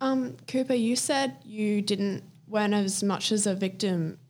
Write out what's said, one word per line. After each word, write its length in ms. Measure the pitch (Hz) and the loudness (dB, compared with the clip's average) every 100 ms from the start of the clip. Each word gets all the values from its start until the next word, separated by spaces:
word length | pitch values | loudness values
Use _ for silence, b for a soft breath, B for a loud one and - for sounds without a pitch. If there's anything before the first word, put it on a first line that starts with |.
Um, 360 | 262 262 247 - - | 0 0 0 -6 -4
Cooper, 260 | 254 262 | -2 2
you 220 | 254 226 254 | 2 2 2
said 400 | - 277 269 262 | 0 0 0 -4
you 360 | - 214 214 208 | -12 -2 0 2
didn't, 420 | 208 196 202 190 - - - | 2 0 0 -4 -8 -20 -4
weren't 260 | 214 208 | 0 2
as 280 | 208 196 196 | 2 2 0
much 280 | 202 185 - | 0 0 0
as 140 | 214 202 | 0 0
a 80 | |
victim 640 | 190 190 185 202 180 160 - - | 0 -2 -2 -2 0 -2 -6 -8